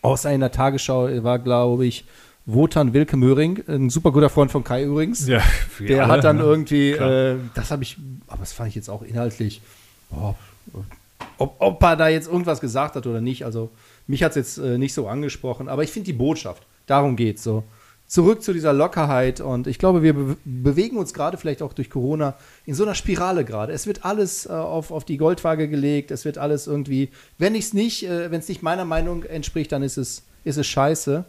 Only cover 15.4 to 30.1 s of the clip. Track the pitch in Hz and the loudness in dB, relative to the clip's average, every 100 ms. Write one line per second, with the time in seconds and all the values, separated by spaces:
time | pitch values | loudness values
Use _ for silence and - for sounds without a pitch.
15.4 | 131 120 135 135 156 220 185 123 135 156 | -8 -8 -6 -4 -4 -4 -6 0 0 0
16.4 | - - _ _ - 139 143 117 113 101 | -6 -14 _ _ 0 2 4 2 0 -2
17.4 | 117 110 110 - _ _ _ 180 170 220 | -4 -4 -4 -18 _ _ _ 4 4 4
18.4 | 214 175 156 139 165 170 147 131 127 - | -2 0 2 4 2 0 0 2 0 -2
19.4 | 139 123 127 127 185 180 156 143 135 151 | -6 -4 -4 0 4 6 4 4 -2 -4
20.4 | 143 127 131 143 226 233 160 - 156 180 | -6 0 2 2 0 -2 -6 -4 -4 -4
21.4 | 160 135 147 - 131 139 127 156 143 - | -6 -6 -8 -8 -6 -4 -2 0 -2 -4
22.4 | - _ - 139 214 185 226 170 180 175 | -20 _ -8 -2 -2 -2 -2 -2 0 -2
23.4 | 120 107 113 147 208 202 180 214 190 - | -2 -6 -6 -8 -8 -6 -4 -2 -2 -4
24.4 | - 160 160 160 156 156 - 143 156 180 | -8 -8 -4 -6 -6 -10 -8 0 0 2
25.4 | 170 160 151 147 143 147 143 135 156 143 | -2 0 -2 0 0 0 -4 -8 -8 -6
26.4 | 143 147 - 147 143 135 135 - _ - | -4 -4 -2 -4 -2 -2 -2 -8 _ -2
27.4 | 185 220 - 202 226 - 185 170 170 165 | 0 0 -2 0 0 -4 -6 -6 -4 -6
28.4 | 160 180 160 190 180 160 175 127 - 160 | -6 -6 -4 -4 -2 -2 -2 -4 -8 -10
29.4 | - 160 147 143 139 135 123 | -6 -6 -4 -2 -4 -4 -8